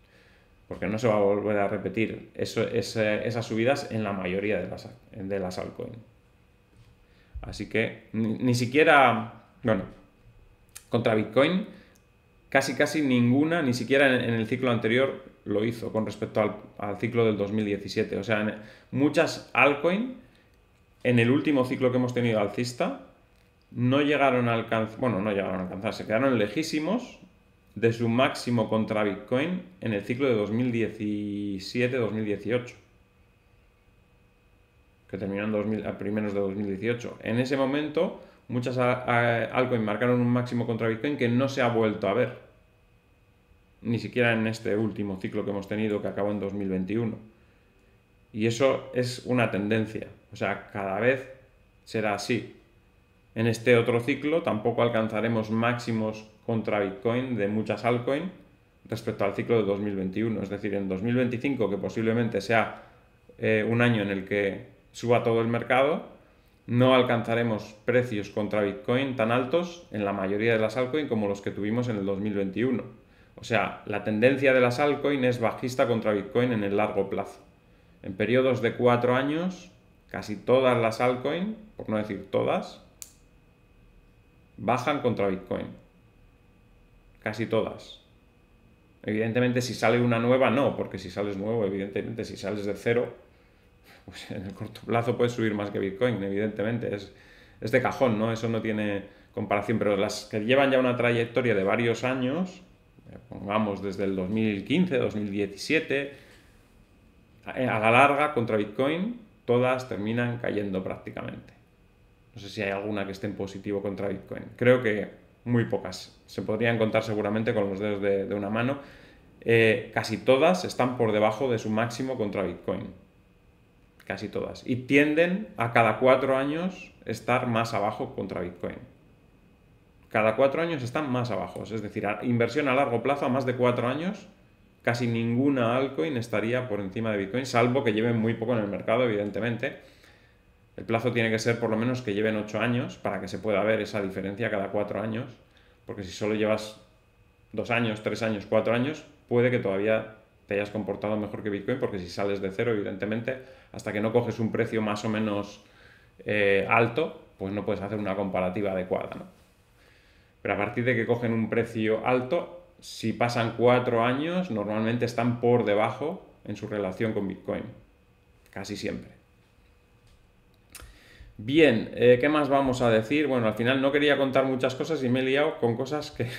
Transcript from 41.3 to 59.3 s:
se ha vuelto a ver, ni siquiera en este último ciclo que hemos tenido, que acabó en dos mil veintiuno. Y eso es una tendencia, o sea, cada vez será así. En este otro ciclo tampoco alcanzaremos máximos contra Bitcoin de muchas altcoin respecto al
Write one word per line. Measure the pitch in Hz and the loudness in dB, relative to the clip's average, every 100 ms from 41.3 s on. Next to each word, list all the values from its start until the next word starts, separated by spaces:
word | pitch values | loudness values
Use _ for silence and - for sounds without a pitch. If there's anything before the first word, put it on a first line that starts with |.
| 120 135 | 2 2
se | 139 | 2
ha | 120 | 2
vuelto | 113 110 101 98 | 4 2 2 0
a | |
ver, | 104 120 - - _ _ _ _ _ _ _ _ _ _ _ _ _ | 2 0 -4 -20 _ _ _ _ _ _ _ _ _ _ _ _ _
ni | - 117 | -4 -2
siquiera | 101 123 117 | -2 2 2
en | 113 110 | 4 0
este | 110 101 104 | -2 -2 0
último | 110 95 101 95 | -2 -2 -6 -6
ciclo | 107 104 | -6 -4
que | 98 | -4
hemos | 101 95 | -6 -4
tenido, | 104 107 104 | -2 0 -2
que | 101 | -4
acabó | 95 101 | -2 -2
en | 104 | -2
dos | 98 | -4
mil | 101 98 | -4 -2
veintiuno. | 92 92 110 113 - - _ _ _ _ _ _ _ _ _ _ | -2 -2 -2 -2 -6 -14 _ _ _ _ _ _ _ _ _ _
Y | 107 110 | -2 0
eso | 117 135 - - | 4 2 2 -2
es | 123 123 - - | -2 -2 -4 -2
una | 123 110 | 2 2
tendencia, | 95 104 110 110 - - - _ | 0 0 0 0 -6 -12 -16 _
o | 110 | -4
sea, | 104 101 - | -4 -4 -6
cada | 104 98 95 | -6 -4 0
vez | 120 135 - - - _ _ _ | 2 0 -4 -18 -20 _ _ _
será | - 113 107 | -6 -2 -2
así. | 98 - 123 - - _ _ _ _ _ _ _ | -2 -2 -2 -4 -16 _ _ _ _ _ _ _
En | - 117 | -2 0
este | 113 127 120 | 2 4 6
otro | 117 117 | 6 0
ciclo | 120 131 147 165 | 0 -2 0 0
tampoco | 170 107 120 113 | 0 -2 -2 2
alcanzaremos | 120 113 110 107 113 113 107 | 2 2 0 0 0 0 0
máximos | 113 117 120 123 113 110 110 - _ - | 0 0 0 -2 -2 -2 -6 -14 _ -4
contra | 113 104 107 | -2 0 0
Bitcoin | 101 95 117 120 131 113 | 0 -2 -2 -2 -2 -2
de | 101 | 0
muchas | 107 107 107 | 0 -2 -2
altcoin | 117 123 120 143 185 - - _ _ _ - | 0 0 0 -2 -4 -12 -20 _ _ _ -10
respecto | 117 - 107 | -6 -6 -2
al | 101 | -2